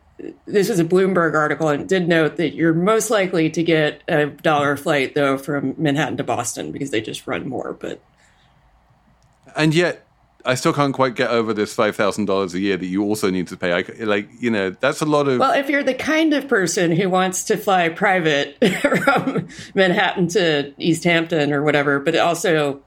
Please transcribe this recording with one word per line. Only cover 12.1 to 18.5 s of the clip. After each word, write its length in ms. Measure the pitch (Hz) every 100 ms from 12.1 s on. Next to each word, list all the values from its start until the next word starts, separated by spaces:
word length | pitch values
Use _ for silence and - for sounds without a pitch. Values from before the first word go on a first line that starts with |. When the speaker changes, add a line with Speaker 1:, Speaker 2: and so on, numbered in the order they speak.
| 98 98
Speaker 2:
dollars 300 | 95 95 90
a 40 |
year 180 | 101 92
that 80 | 90
you 180 | 95
also 260 | 104 104 101
need 180 | 92 85
to 80 | 90
pay. 160 | 90
I 100 | 87
c-, 220 | 92 - 110
like, 240 | 104 101 117
you 100 | 117
know, 220 | 107 95
that's 300 | 92 135 156
a 40 | 156
lot 220 | 147 139
of 120 | 127
Speaker 1:
Well, 140 | 262
if 160 | 254 277
you're 140 | 285
the 100 | 262
kind 400 | 262 - 311 320
of 140 | 285 277
person 440 | 220 175 214 170
who 180 | 170 190
wants 340 | 185 185 185 -
to 120 | 202
fly 320 | - 185 165
private 680 | 165 208 185 160 143 143